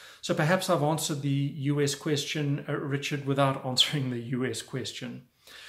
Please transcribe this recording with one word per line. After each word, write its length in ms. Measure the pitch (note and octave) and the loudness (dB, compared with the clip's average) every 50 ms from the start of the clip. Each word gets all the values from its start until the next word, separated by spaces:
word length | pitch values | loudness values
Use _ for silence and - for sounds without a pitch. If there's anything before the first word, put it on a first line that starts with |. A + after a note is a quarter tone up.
| - - - - | -20 -20 -18 -8
So 140 | - - F3 | -4 -2 2
perhaps 360 | E3 D#3 D3+ F#3 F#3 - - | 2 4 4 4 4 4 2
I've 140 | F3+ D3 D3 | 2 4 4
answered 380 | D3 D#3+ D3+ - - D#3 C#3 | 4 2 2 0 -2 -2 -2
the 80 | C3+ C#3+ | 0 0
U 500 | C#3 C#3 C#3 D3 F3 D3+ C3+ C#3+ C#3+ D3 | 2 2 0 0 -2 -2 0 0 2 2
S 160 | C#3+ C#3 C#3+ | 2 2 0
question, 720 | - - E3 D3 C#3 - - - D#3 D3 C#3 C#3+ C#3+ - - | -2 0 0 0 0 0 -2 -2 -2 0 0 0 0 -2 -2
uh, 60 | D3+ | -4
Richard, 520 | - E3 C#3 C#3 C#3 C#3 - D#3 C#3+ C3 | -2 -2 -2 -2 -2 -2 -2 -4 -2 0
without 400 | C3+ C#3 C#3 C#3 C3+ C3+ C#3 - | 0 2 4 4 4 2 0 -2
<laughs> 40 | C3 | 0
answering 380 | B2 - - - D3+ D3 C3 B2+ | 2 2 2 2 2 0 0 -2
the 100 | B2 A#2+ | -2 -4
U 260 | A#2 A#2+ C3+ A#2+ B2+ | -4 -4 -2 0 0
S 160 | A#2+ A2+ - | -2 -2 -4
question. 600 | - - - B2+ A2 - - - C3 A#2+ B2 C3 - _ _ _ _ - - - - | -6 -8 -8 -6 -6 -8 -8 -8 -10 -10 -10 -12 -14 _ _ _ _ -20 -20 -18 -18